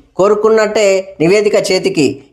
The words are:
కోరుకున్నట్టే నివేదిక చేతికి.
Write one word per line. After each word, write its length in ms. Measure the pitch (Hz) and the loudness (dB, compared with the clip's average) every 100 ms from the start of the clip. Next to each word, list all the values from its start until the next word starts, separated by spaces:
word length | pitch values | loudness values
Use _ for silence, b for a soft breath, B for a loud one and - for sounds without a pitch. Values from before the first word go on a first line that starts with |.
| _ - | _ -2
కోరుకున్నట్టే 1040 | 196 208 220 220 208 214 202 190 190 - | 0 2 2 2 0 0 0 0 -4 -4
నివేదిక 520 | 156 208 208 208 - | 0 2 2 0 0
చేతికి. 520 | 185 196 190 135 - - | -2 -2 0 -2 -2 -12